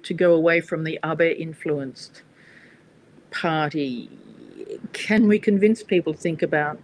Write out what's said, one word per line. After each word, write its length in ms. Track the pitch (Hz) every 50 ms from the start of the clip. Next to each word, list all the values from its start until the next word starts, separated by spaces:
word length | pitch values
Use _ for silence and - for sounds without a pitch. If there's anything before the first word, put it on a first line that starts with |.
| -
to 100 | - 185
go 200 | 165 180 175 170
away 280 | 160 160 170 165 170
from 220 | 165 - 175 160 160
the 160 | 160 147 - -
Abe-influenced 1160 | 156 160 156 170 165 156 - 165 165 156 - - 165 151 143 139 131 123 - - - - - - _ _ _ _ - - - - - - _ _ _ _ _ _ _ _ - _ _
party? 800 | - - - 170 160 156 151 147 151 156 143 135 123 117 - - - - - - - - - - - - - - - - - - -
Can 340 | - - - 214 214 220
we 120 | 208 208 208
convince 420 | - 220 202 196 202 214 226 - -
people 300 | - 196 175 165 160 156
to 60 | -
think 220 | - 175 160 151
about 380 | 180 160 160 151 147 147 151 -